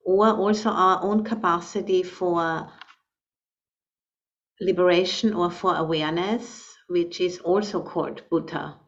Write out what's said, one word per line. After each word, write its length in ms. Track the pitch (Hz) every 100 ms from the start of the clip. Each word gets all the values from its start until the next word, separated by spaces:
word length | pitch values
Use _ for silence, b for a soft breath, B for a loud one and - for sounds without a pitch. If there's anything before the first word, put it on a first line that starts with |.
| -
or 240 | 190 214
also 400 | 214 196 208 226
our 320 | - 185 185
own 220 | 190 214
capacity 800 | 214 220 180 170 170 202 190 185
for 680 | 180 - 180 170 165 160 156 - - - _ _ _ _ _ _ _ _ _ _ _ _ _ _ _ _
liberation 720 | 190 180 180 175 180 - 226
or 160 | 175 175
for 260 | - 190 156
awareness, 1000 | 156 160 156 165 190 233 - - - - _
which 320 | 175 170 -
is 200 | 180 180
also 420 | 170 196 208 175
called 400 | - 175 139 - -
Buddha. 460 | 165 - 156 147 -